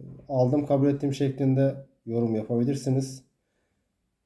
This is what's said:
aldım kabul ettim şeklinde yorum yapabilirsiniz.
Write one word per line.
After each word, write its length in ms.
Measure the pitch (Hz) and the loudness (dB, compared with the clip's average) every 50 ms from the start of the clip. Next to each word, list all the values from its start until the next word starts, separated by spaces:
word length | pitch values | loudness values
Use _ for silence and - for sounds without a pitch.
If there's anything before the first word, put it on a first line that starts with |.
| 131 - - - - - | -18 -20 -20 -18 -10 -2
aldım 380 | 139 127 123 123 147 147 143 | 0 2 2 4 2 0 2
kabul 220 | - 143 135 139 143 | 2 2 4 4 2
ettim 260 | 143 139 143 139 139 | 2 2 -2 -4 -2
şeklinde 720 | - 143 131 131 139 139 131 131 135 135 139 135 135 - - _ _ _ | -2 -2 -2 -2 0 0 2 2 4 2 2 0 -4 -10 -20 _ _ _
yorum 280 | 117 113 120 117 113 110 | -6 -2 -2 0 0 0
yapabilirsiniz. 880 | 107 107 - 120 120 123 143 139 135 - 135 131 135 135 - - - - _ _ _ _ _ _ _ _ _ _ _ _ _ _ _ _ _ _ _ _ | -2 -2 -2 -2 0 0 0 -2 -2 -2 -2 0 0 -2 -4 -8 -16 -20 _ _ _ _ _ _ _ _ _ _ _ _ _ _ _ _ _ _ _ _